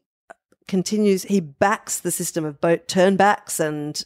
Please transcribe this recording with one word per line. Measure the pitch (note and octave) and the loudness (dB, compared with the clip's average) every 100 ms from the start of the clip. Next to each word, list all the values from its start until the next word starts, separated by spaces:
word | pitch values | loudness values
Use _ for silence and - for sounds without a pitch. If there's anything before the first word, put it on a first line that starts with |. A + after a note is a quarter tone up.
| _ _ - - _ _ - | _ _ -20 -20 _ _ -6
continues, | F#3+ F3 G#3 G#3 F#3+ | -4 -2 0 2 2
he | - G3 | 0 -2
backs | D3+ - G3+ G#3+ - - | -2 -2 0 0 -6 -8
the | F3 | -6
system | E3 E3+ E3+ D3+ | -6 -6 -6 -6
of | C#3+ | -2
boat | E3+ E3+ - | 0 0 0
turnbacks | F#3 F#3 G3 G3+ G3+ - - | 2 4 4 4 2 -4 -4
and, | D#3 D3+ D3 D3 | -4 -4 -6 -8